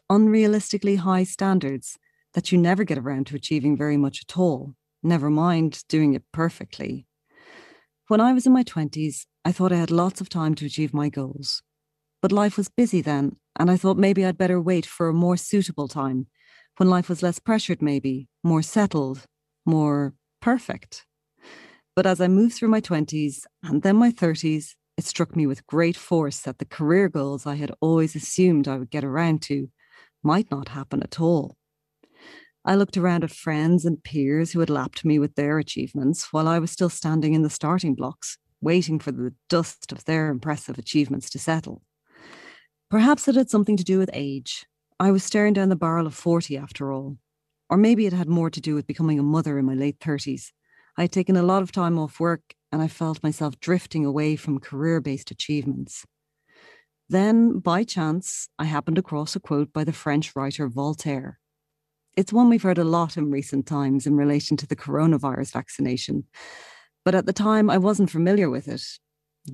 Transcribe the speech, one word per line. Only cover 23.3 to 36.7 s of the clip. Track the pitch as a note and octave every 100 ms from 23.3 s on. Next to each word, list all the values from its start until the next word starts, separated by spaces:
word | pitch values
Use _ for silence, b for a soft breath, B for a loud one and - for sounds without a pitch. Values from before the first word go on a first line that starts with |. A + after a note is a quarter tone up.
| C#3+ - _
and | D#3+ F#3+
then | G3 G#3
my | A#3+
thirties, | A#3 E3+ D#3+ D#3+ D#3 D3 - _ -
it |
struck | - - E3 E3
me | C#3+
with | C3+ -
great | D3+ E3+ F3
force | - E3+ D3 -
that | - B2+
the |
career | - - D3+ F3+ G3
goals | D3+ C#3 C#3 D3
I | C#3+
had | C#3+ -
always | D#3+ E3 D#3+ D#3
assumed | - - F#3 D#3+ C#3+
I | C3+
would | B2+
get | D3+
around | C#3 C#3 E3+ D#3
to | - C#3+ C3+ _ b b b _
might | D3+ F3 A3
not | C#3 C3+
happen | C3+ C#3 C#3
at | - -
all. | E3 E3 C3 - _ _ _ _ B B B B B _
I | -
looked | G3 G3 F#3+
around | F3+ F3
at | D#3+
friends | - - D3+ D#3+ F3
and | E3 D3+
peers | - D3+ C#3 D3+ E3
who | E3+
had | D#3+
lapped | C#3+ C3 -
me | E3 D3+
with | D3
their | - D3 D#3
achievements | C#3+ - C3 D3 C3+ C#3 -
while | D#3 D#3+
I | E3+
was | E3